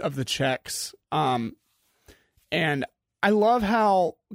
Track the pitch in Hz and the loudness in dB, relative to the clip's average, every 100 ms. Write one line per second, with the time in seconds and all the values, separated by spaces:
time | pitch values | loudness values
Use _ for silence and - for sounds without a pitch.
0 | 143 135 127 - 135 127 - - - - | -8 -6 -6 -2 -2 -4 -8 -10 -12 -16
1 | _ 151 143 123 113 - _ _ _ _ | _ -4 -2 -2 -4 -10 _ _ _ _
2 | - - _ _ _ 165 160 143 - _ | -20 -20 _ _ _ -2 0 -2 -6 _
3 | _ _ 202 214 214 247 202 233 214 190 | _ _ 2 4 4 2 2 2 4 4
4 | 170 - _ | 2 -4 _